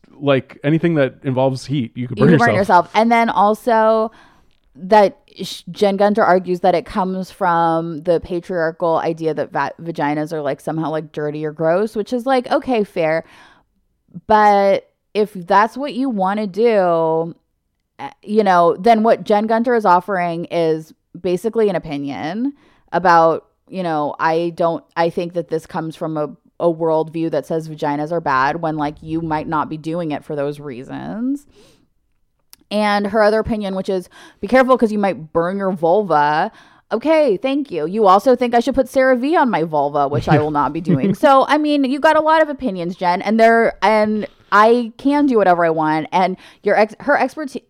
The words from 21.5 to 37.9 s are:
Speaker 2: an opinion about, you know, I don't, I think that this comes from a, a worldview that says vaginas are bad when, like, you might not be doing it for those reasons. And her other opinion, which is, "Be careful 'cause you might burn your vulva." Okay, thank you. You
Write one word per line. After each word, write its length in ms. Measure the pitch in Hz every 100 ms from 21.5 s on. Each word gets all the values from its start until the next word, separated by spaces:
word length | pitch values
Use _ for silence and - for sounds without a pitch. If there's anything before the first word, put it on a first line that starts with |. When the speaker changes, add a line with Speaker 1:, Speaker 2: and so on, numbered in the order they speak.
| 220 214
Speaker 2:
an 80 | 165
opinion 800 | 160 143 143 117 131 202 262 285 _ _ _
about, 560 | 170 180 170 165 156 - _ _
you 140 | 190
know, 320 | 175 156 147 -
I 320 | 160 165 170 165
don't, 280 | 170 165 - -
I 140 | 170
think 240 | 165 175
that 140 | 175 170
this 160 | 160 -
comes 300 | 180 160 156
from 200 | 160 156
a, 120 | 151 - _ -
a 120 | 170
worldview 580 | 160 165 160 160 160 165
that 140 | 151 139
says 220 | 165 160
vaginas 440 | 156 151 147 151
are 80 | 170
bad 400 | 151 131 135 160
when, 160 | 165 156
like, 180 | 147 151
you 180 | 156 160
might 260 | 165 156 -
not 200 | 160 135
be 80 | 156
doing 340 | 156 165 165
it 120 | 143
for 120 | - 151
those 240 | 143 147
reasons. 840 | 147 117 135 139 135 190 247 285 - _ _ _ _ _ _ _ _ _ _ - _
And 380 | 208 208 202 202
her 140 | 220
other 180 | 208 220
opinion, 360 | 220 220 202 190
which 140 | 190
is, 200 | 190 180 - - _
"Be 80 | 196
careful 300 | 254 254 254
'cause 140 | 226
you 80 | 214
might 340 | 196 139 156
burn 240 | 170 170 196
your 140 | 196
vulva." 800 | 180 160 190 202 151 147 151 196 - - _ _
Okay, 440 | 220 269 320 294 185
thank 340 | 262 277 269
you. 140 | 170
You 200 | 156